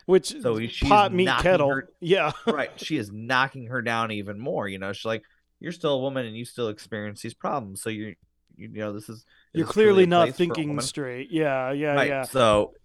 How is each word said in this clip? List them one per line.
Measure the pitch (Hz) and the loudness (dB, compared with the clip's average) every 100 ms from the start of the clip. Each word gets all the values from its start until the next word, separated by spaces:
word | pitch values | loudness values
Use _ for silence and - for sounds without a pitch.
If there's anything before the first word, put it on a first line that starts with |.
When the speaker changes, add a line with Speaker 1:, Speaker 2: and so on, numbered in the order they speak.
| - | 2
Speaker 1:
which | 185 - 294 | 2 2 -4
Speaker 2:
So | 127 110 | -2 -2
he, | 117 | -2
she's | - 143 | 0 4
Speaker 1:
pot | 208 196 | 6 6
meet | 180 | 2
Speaker 2:
knocking | 180 123 165 | 2 2 4
Speaker 1:
kettle. | 180 143 | 4 2
Speaker 2:
her | 135 - _ | 0 -6 _
Speaker 1:
Yeah. | 165 190 151 - | 0 2 2 -2
<laughs> | - | -2
Speaker 2:
Right. | 151 123 - | -2 -4 -8
She | - 151 | -6 -6
is | 101 | -6
knocking | 107 113 127 131 135 117 | -8 -2 0 0 -4 -8
her | 127 | -6
down | 113 113 113 | -2 -2 -2
even | 104 101 101 | -4 -8 -8
more. | 135 175 101 | -6 -4 -6
You | 95 | -6
know, | 98 | -8
she's | 101 | -6
like, | 113 110 - _ _ - | -6 -6 -8 _ _ -14
"You're | 156 | -12
still | 156 156 | -6 -2
a | 135 | -2
woman | 135 135 117 | -2 -6 -8
and | 110 | -10
you | |
still | 120 - 113 | -12 -6 -6
experience | 107 - 110 104 101 | -8 -10 -10 -8 -10
these | 117 | -14
problems. | - 196 143 101 95 | -10 -6 -6 -8 -10
So | 117 | -8
you're, | 107 107 - _ _ _ - | -8 -10 -14 _ _ _ -20
you | 110 | -16
know, | 107 107 | -8 -8
this | 104 - | -8 -12
is, | 113 _ _ _ | -18 _ _ _
Speaker 1:
You're | 165 | -4
Speaker 2:
this | 160 | -2
is | |
Speaker 1:
clearly | 202 214 | 4 6
Speaker 2:
truly | 190 | 8
a | 180 | 6
Speaker 1:
not | 175 160 | 6 4
Speaker 2:
place | 131 | 2
for | |
a | 175 | 0
Speaker 1:
thinking | 170 147 | 0 -2
Speaker 2:
woman." | 143 | -4
Speaker 1:
straight. | 135 - 131 123 139 | -4 -6 -8 -8 -4
Yeah, | 156 151 131 127 | -2 0 0 -2
yeah, | 143 151 | -2 0
Speaker 2:
Right. | 143 135 | 2 2
Speaker 1:
yeah. | 139 | 0
Speaker 2:
So | 127 131 117 104 101 - | -2 4 6 6 2 -4